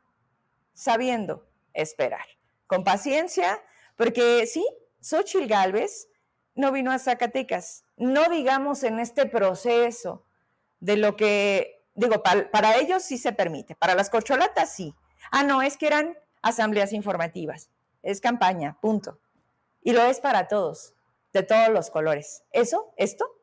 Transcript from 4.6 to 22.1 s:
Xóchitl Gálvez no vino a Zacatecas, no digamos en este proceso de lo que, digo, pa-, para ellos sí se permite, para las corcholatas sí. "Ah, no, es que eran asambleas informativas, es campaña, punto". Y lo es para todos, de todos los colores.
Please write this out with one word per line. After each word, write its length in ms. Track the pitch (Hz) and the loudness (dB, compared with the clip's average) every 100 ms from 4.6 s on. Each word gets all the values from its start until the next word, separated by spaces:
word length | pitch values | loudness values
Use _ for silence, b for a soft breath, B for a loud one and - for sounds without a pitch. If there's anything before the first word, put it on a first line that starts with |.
| 453 - _ _ | -4 -6 _ _
Xóchitl 460 | - 311 403 381 269 | -4 -2 0 -2 0
Gálvez 640 | 208 190 202 392 - - _ _ _ _ | 2 2 0 -4 -8 -18 _ _ _ _
no 180 | - 269 | -2 -2
vino 180 | 269 254 | 0 -2
a 80 | 254 | -2
Zacatecas, 840 | 254 233 240 262 262 185 175 - _ - | -2 0 0 -2 -4 -6 -8 -16 _ -4
no 320 | 247 277 330 | 0 2 2
digamos 540 | 339 254 269 285 285 | 2 0 0 0 -2
en 180 | 262 220 | -2 -4
este 260 | 233 262 262 | -4 -2 0
proceso 1000 | 233 196 185 247 240 240 233 180 - _ _ _ _ _ _ | 2 0 0 0 2 2 -2 -10 -12 _ _ _ _ _ _
de 160 | 180 208 | -2 2
lo 200 | 208 208 | 2 2
que, 680 | 214 208 202 190 - - _ | 2 2 2 2 -2 -8 _
digo, 280 | - 233 214 | -2 0 2
pa-, 280 | 185 196 - | 2 2 2
para 260 | 214 214 226 | 2 4 4
ellos 260 | 302 370 | 2 0
sí 160 | 370 240 | -2 -6
se 140 | - | -4
permite, 420 | 214 175 151 - | -2 -2 -4 -12
para 200 | - 170 | -4 0
las 140 | 185 196 | 2 2
corcholatas 640 | 233 220 269 381 - 320 | 0 0 2 2 0 -2
sí. 220 | - 170 - _ B B | -4 -12 -14 _ B B
"Ah, 120 | - | 0
no, 200 | 285 269 | 2 2
es 140 | 269 277 | 0 -2
que 120 | 302 | 0
eran 280 | 302 311 339 _ _ | 0 0 -6 _ _
asambleas 520 | 220 233 214 208 196 | -4 0 0 0 0
informativas, 760 | 208 202 175 165 175 160 - - _ _ _ | -2 -4 -4 -4 -6 -10 -12 -16 _ _ _
es 180 | - 196 | -6 -4
campaña, 580 | 240 240 185 185 147 151 | -2 2 0 0 -4 -4
punto". 400 | 214 214 - - _ _ _ _ _ _ | -2 -2 -4 -18 _ _ _ _ _ _
Y 100 | - | 0
lo 100 | 240 | 4
es 160 | 240 254 | 4 2
para 280 | 285 220 180 | 0 0 0
todos, 460 | 208 170 - - _ _ _ _ | -2 -2 -6 -16 _ _ _ _
de 100 | 196 | -2
todos 260 | 185 220 226 | 4 6 6
los 220 | 214 165 | 4 0
colores. 540 | 160 156 | -2 0